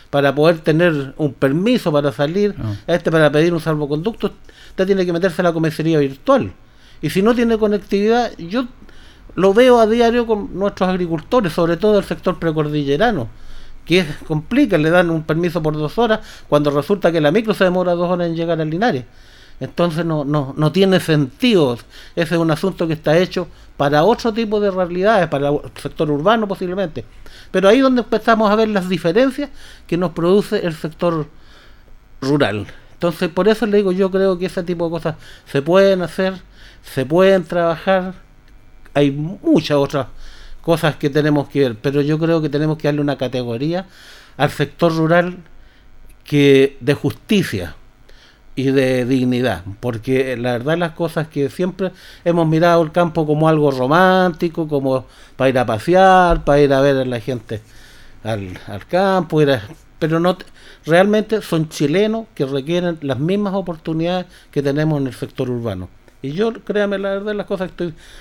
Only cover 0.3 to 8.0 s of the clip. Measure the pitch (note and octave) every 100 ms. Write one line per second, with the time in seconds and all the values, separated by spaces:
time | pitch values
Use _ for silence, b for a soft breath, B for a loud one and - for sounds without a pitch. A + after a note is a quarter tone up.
0.3 | C#3 D#3 E3 D#3+ D#3 F3 D3+ C3+ - D3+
1.3 | A#2+ C3+ D3+ G3+ B3 F3 D3 C#3+ - C#3+
2.3 | F#3 G#3 G3 A#2 G#2 - E3+ E3+ E3 D3+
3.3 | D3 E3 E3+ D#3+ D#3 D3 D3 F#3 A3 G3+
4.3 | - - B B - F#3+ G3 F3+ E3+ F#3
5.3 | D#3+ F3+ E3 D#3+ D#3 D#3+ D#3+ C#3 C3+ -
6.3 | C4+ G#2 - - b b b D#3 F3 G#3
7.3 | B3 A#3 A3 G#3+ G#3 G3+ G3